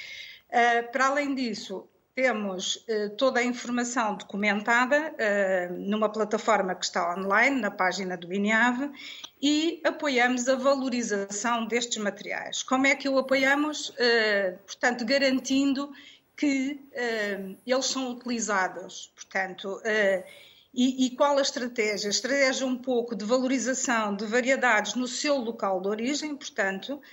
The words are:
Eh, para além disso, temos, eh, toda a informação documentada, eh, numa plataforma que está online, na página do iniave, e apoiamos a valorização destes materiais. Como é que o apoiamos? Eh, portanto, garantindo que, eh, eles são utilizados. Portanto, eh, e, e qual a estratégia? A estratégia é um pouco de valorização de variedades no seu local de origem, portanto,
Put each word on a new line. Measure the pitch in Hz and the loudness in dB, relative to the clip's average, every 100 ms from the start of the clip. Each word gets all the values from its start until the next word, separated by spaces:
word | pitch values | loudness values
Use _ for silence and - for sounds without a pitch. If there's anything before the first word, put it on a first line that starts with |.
| - - - - _ | -14 -14 -16 -20 _
Eh, | 240 240 233 | 4 4 4
para | 233 262 269 | 0 2 2
além | 285 285 | 2 0
disso, | 269 240 202 - 190 - _ _ | -2 -2 -4 -8 -12 -12 _ _
temos, | - 262 214 202 185 - - - | 0 0 2 -4 -4 -6 -6 -2
eh, | 214 208 | -2 -2
toda | 208 262 240 | 0 2 2
a | |
informação | 247 240 233 240 240 262 214 196 | 0 -2 -4 -4 -2 -2 -2 -4
documentada, | - 196 208 202 214 233 247 294 311 - | -8 -2 0 0 2 2 4 2 0 -2
eh, | 220 202 190 185 180 | 0 2 2 0 -2
numa | 180 190 214 214 | -6 -2 0 0
plataforma | 214 208 214 - 202 185 | 0 -2 0 2 2 2
que | 180 | -2
está | - 196 175 | -4 -2 -2
online, | 180 196 202 254 269 | -2 2 4 4 2
na | 208 | -2
página | 202 185 180 185 180 | 0 0 0 -4 -6
do | 175 | -4
iniave, | 196 202 220 247 247 285 - - - - _ | -2 2 4 4 2 -4 -8 -16 -16 -18 _
e | 277 302 330 - | 2 2 0 0
apoiamos | 302 - 294 247 247 247 247 | -2 0 0 2 2 2 2
a | 262 | 2
valorização | 262 277 262 240 208 202 196 - 233 233 | 4 2 0 -2 -2 -2 -4 -4 -2 -2
destes | 220 233 240 220 | 0 -2 -2 -2
materiais. | 208 196 175 180 - - | -4 -6 -8 -8 -6 -8
Como | - 262 269 | -2 2 2
é | 277 | 2
que | 277 | 0
o | 269 | 0
apoiamos? | 262 269 269 285 302 294 - - | 2 2 4 2 0 -2 -10 0
Eh, | 240 233 214 202 190 185 - | 2 4 4 2 0 -4 -14
portanto, | - 254 233 | -2 -2 0
garantindo | 226 277 269 262 - 269 277 269 285 - - - _ - | 0 4 4 2 2 2 4 0 -4 -10 -20 -20 _ -2
que, | 302 269 262 294 - | 0 2 -2 -6 -10
eh, | - 240 226 208 196 190 190 | -6 -2 -2 -2 -4 -8 -10
eles | 240 262 262 | -2 0 0
são | 262 254 | -2 -4
utilizados. | 240 240 233 208 196 185 170 190 - - | -6 -4 -4 0 0 0 -4 -12 -14 -18
Portanto, | - - 196 185 180 196 190 | -20 -6 -4 -4 -6 -8 -6
eh, | 226 214 196 190 - - - - _ | -2 2 2 2 -4 -20 -20 -20 _
e, | - 262 262 254 | 0 2 2 0
e | 254 | 4
qual | 285 277 | 4 4
a | |
estratégia? | 277 269 240 247 214 202 208 | 2 -2 -6 -2 -2 -2 -2
A | |
estratégia | 196 240 277 262 233 | -2 0 2 2 2
é | 262 | -2
um | 254 | -2
pouco | - 240 233 | 0 -2 -2
de | 208 | -6
valorização | 208 254 254 262 220 254 - 226 214 | 0 0 2 0 0 -2 0 0 0
de | 196 214 | -2 0
variedades | 240 247 262 247 214 208 247 | 0 2 2 4 4 2 -4
no | 247 | -4
seu | - 302 277 | -4 0 0
local | 226 226 202 190 | -2 -4 -2 0
de | 190 | -2
origem, | 214 240 285 302 277 | -2 -2 -2 -4 -8
portanto, | - - 196 190 - 285 - | -8 -2 -2 -2 -8 -10 -12